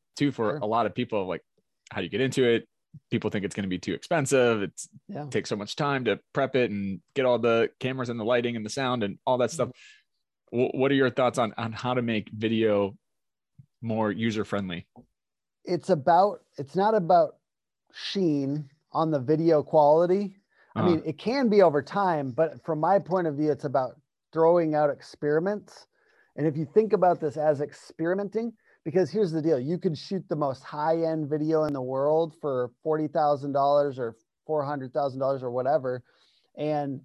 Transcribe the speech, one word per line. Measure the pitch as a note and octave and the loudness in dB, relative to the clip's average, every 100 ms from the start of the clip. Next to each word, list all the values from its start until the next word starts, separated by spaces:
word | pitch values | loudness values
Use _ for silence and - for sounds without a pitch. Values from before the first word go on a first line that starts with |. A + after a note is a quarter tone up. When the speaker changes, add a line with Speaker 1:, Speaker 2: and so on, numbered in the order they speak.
| _ - | _ -2
Speaker 1:
too | C#3+ | -2
for | C3 G#2+ | 0 -2
Speaker 2:
Sure. | C3 | -2
Speaker 1:
a | A2 | -2
lot | A2+ G#2+ | 0 0
of | |
people. | - A#2+ G#2+ F#2 | -2 -4 -4 -4
Like, | E2+ - _ _ _ _ | -8 -10 _ _ _ _
how | - | -8
do | |
you | F2+ | -6
get | G#2+ | -2
into | C3 C3+ | -2 2
it? | B2 A2+ - _ _ - _ | 4 2 0 _ _ -20 _
People | A#2 G#2+ | -4 -2
think | G#2+ | -4
it's | F#2+ | -6
gonna | - G2 | -6 -4
be | F2+ | -4
too | - | -4
expensive. | F2+ - E3+ C3+ C3+ A#2+ A2 | -8 -2 -2 2 4 4 2
It's | F#2+ - - - - | -2 -8 -18 -20 -14
Speaker 2:
Yeah. | F3+ D3 | -12 -6
Speaker 1:
takes | A2+ - | -6 -4
so | G#2+ | -6
much | G#2 - | -8 -4
time | D3 C#3 | -2 -2
to | A#2 G2 - | 0 -2 -4
prep | - C3 C3 | -2 0 0
it | A#2+ | 0
and | G2+ G2 F#2+ - | -2 -6 -8 -8
get | - B2+ | -2 2
all | A#2+ | 2
the | A#2 A2+ A2+ - | 4 2 2 -2
cameras | B2+ C3 B2 | -6 -4 -6
and | A#2 | -4
the | |
lighting | A2 B2 A#2+ A#2 | 0 0 0 -4
and | G#2+ | -8
the | |
sound | C#3 C3 B2+ | -6 -4 -2
and | G2+ - - | -4 -4 -2
all | B2+ | 0
that | A#2+ | 0
stuff. | E3 B2 - - - _ _ _ _ _ | -2 -6 -6 -20 -20 _ _ _ _ _
Speaker 2:
Mm-hmm. | A#2 B2 | -2 -2
Speaker 1:
Wh-, | |
what | - C3+ | 0 2
are | C#3 | 4
your | C3 | 2
thoughts | A#2+ B2+ C3 | 2 0 2
on, | A2+ - | -2 -2
on | A2+ | -8
how | A2 B2+ | -6 -4
to | B2+ | -2
make | A#2 A2 G2+ | -2 -2 -4
video | A2 A2 A2+ A2 G2+ G2 - _ _ _ _ _ _ - _ | -4 -2 2 2 2 0 -4 _ _ _ _ _ _ -20 _
more | A2+ A2 G#2+ | -6 -2 -2
user-friendly? | G2 A#2 G#2+ G2 G2+ F#2+ F2 - - _ _ _ _ _ _ | 0 -2 -2 -4 -4 -6 -8 -12 -20 _ _ _ _ _ _
Speaker 2:
It's | - F3+ - | -6 -6 -2
about, | F3 C3 E3+ G3+ F#3 _ - | 0 4 4 4 0 _ -14
it's | C#3 F#3 | -6 0
not | G3+ | 2
about | A3 E3 F3+ D3+ - _ _ _ _ _ | 2 4 4 4 -2 _ _ _ _ _
sheen | - - G3 F3+ D3 C3+ D3 C#3+ _ _ | -14 -8 -2 0 0 -2 -4 -8 _ _
on | C#3 D#3+ | -2 0
the | D3+ | 0
video | B2 D#3 E3 D3+ | 0 2 4 4
quality. | C#3+ D#3+ D3 D#3 F3 F#3+ G3+ - _ _ _ - | 4 4 6 6 4 2 -2 -10 _ _ _ -2
I | |
Speaker 1:
Uh-huh. | C#3 | 2
Speaker 2:
mean, | D#3+ | 2
it | D#3 D#3 | 0 -6
can | - C4+ B3 | -4 0 4
be | G3+ | 6
over | F3 C#3+ | 6 4
time, | C#3 G3+ F#3+ D#3 C3+ | -2 -2 0 0 -2
but | A#2 D#3+ B2 | 0 -2 -2
from | - D#3 | -6 -2
my | D#3+ G3 | 2 2
point | - F#3 E3+ | 2 0 0
of | C#3+ | 0
view, | D3+ | 0
it's | C#3+ | 0
about | D3 C3 B2+ - _ _ _ | -2 -2 -2 -8 _ _ _
throwing | D3+ E3 F3 D#3+ | 2 4 4 2
out | D3+ D3+ | 2 0
experiments. | C3+ - - D3 D3+ F#3 G#3 - - - _ _ _ _ - | -2 -10 -6 0 0 0 -4 -8 -20 -20 _ _ _ _ -4
And | D#3 | -4
if | C#3+ | -2
you | |
think | D3 G#3+ A3 | 0 2 2
about | G3+ F#3 E3+ | 4 4 2
this | D#3 D3 | -2 0
as | D3+ C#3 | 0 0
experimenting, | C#3+ - - - E3 F#3+ G3+ G#3+ A#3 - _ _ | -2 -8 -20 -6 -2 -2 -2 -4 -6 -8 _ _
because | - E3+ E3+ | -2 0 0
here's | G3 G3 | 0 0
the | D#3+ | 0
deal, | D#3 C#3 | 0 0
you | C3 E3+ | 0 -2
could | F#3+ D3+ | -2 -4
shoot | - G3 - | -6 -8 -4
the | D3+ | -2
most | D3 B2+ | -2 -4
high-end | - D3 D#3 E3 E3 D#3+ D3 | -10 -4 0 0 0 -2 -2
video | D3+ D3+ D#3 | -2 0 0
in | D3+ | 0
the | C#3+ | -2
world | B2+ C3 C#3+ D#3 E3 - | -4 -2 2 2 0 -4
for | D3+ C3 B2 - | -4 -2 -4 -6
forty | D#3+ D#3 D#3 | -4 -2 -2
thousand | D#3+ D3 D3 C#3+ | 0 2 0 -2
dollars | C#3 C#3 D3 C#3+ B2+ | 0 4 4 2 -2
or | A#2 A2+ _ _ - | -6 -8 _ _ -6
four | D#3 | -4
hundred | C#3 D3 C3 | -2 -6 -6
thousand | D3+ C#3+ C3 | -2 -2 -2
dollars | C3+ C#3 | -2 -2
or | B2+ | -4
whatever, | B2 B2+ D3+ C3 B2+ - _ _ _ _ - | -4 0 0 0 -6 -8 _ _ _ _ -8
and | D3 D3+ C#3+ C3 | -4 -2 -4 -8